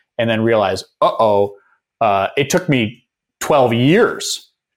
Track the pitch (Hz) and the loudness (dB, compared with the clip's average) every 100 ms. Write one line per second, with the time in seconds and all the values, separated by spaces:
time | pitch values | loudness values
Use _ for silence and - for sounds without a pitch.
0 | _ - 117 113 113 110 95 98 - - | _ -6 -2 0 2 2 0 -2 -8 -2
1 | 165 - 110 101 101 - _ _ _ - | -2 0 0 2 0 -6 _ _ _ -4
2 | 110 98 98 143 135 180 160 131 110 - | 0 0 -2 -4 -2 -2 -2 -2 -2 -8
3 | _ _ _ - - 147 123 117 135 123 | _ _ _ -10 -2 2 2 2 2 4
4 | 135 - - - - _ _ | 2 -2 -10 -12 -14 _ _